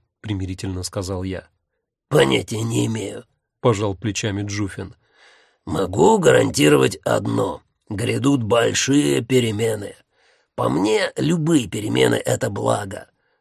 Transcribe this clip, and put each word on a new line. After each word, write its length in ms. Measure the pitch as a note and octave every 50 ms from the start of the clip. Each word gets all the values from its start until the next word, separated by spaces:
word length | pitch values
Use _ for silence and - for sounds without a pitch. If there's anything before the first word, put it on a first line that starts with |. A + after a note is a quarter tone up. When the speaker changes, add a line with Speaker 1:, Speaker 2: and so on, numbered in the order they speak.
| _ _ _ _
Speaker 1:
примирительно 600 | - G#2 G#2 F#2+ F#2+ F#2 F#2+ - - F#2+ F#2 F#2 F2+
сказал 400 | - - G#2 F#2+ F2+ G2 F2+ F#2
я. 240 | F#2+ F#2 E2+ - _ _ _ _ _ _ _ _ _ _ _ _ _
Speaker 2:
«Понятия 520 | C#3 D3+ C#3 C3+ C3 A#2 G2+ - A2+ G#2+
не 240 | A2+ A2+ A2+ A#2+ A#2
имею», 380 | A2+ A2 A2 G2 G2+ - - - _ _ _ _ _ _ _
Speaker 1:
пожал 340 | - B2+ A2 F#2+ A2 G2+ G2
плечами 480 | - - A2 G2 - - G#2+ G2 G2+ G#2
Джуфин. 520 | G#2 G2+ G#2 G#2 G2 - - G2 F#2+ - _ _ _ _ _ _ _ _ _ _ _ _ _ _
Speaker 2:
«Могу 520 | - D#2+ - F#2 F2+ - - E3 G#3 A3+
гарантировать 800 | G#3 E3 C#3 B2+ A#2+ A#2 A2 - C3 D3 D3+ D3 C#3 C3 B2 - - -
одно. 580 | - - - G#2 A#2 A2+ A2+ - - - - _ _ _ _ _ -
Грядут 540 | G#2+ F#2+ A#2 A2 A2+ A2+ A2+ C#3 C#3+ C3 A2+
большие 800 | G2+ A#2 A#2 A#2 A2+ - - - C3 C#3 D3 C#3+ C#3+ C#3 C3+
перемены. 720 | A#2+ A#2+ C3 B2+ A#2+ A2+ G#2+ G#2 A2+ A2+ G#2+ G2+ G2+ - - - _ _ _ _ _ _ _ _ _ _ _
По 140 | - B2 A#2+
мне, 420 | C3 D#3+ F#3+ G#3+ G#3+ G#3 F#3 - -
любые 500 | - C3+ D3 F3 E3+ D3+ D#3+ E3+ C#3+ A#2
перемены — 480 | F2+ - A2 G#2 A2+ A2+ B2+ B2+ A#2+ A#2 A2 -
это 240 | - - - - A2+
благо. 600 | G2+ G#2+ A2+ A#1 - G#2+ G#2 G2 F#2+ - - - _ _ _ _ _ _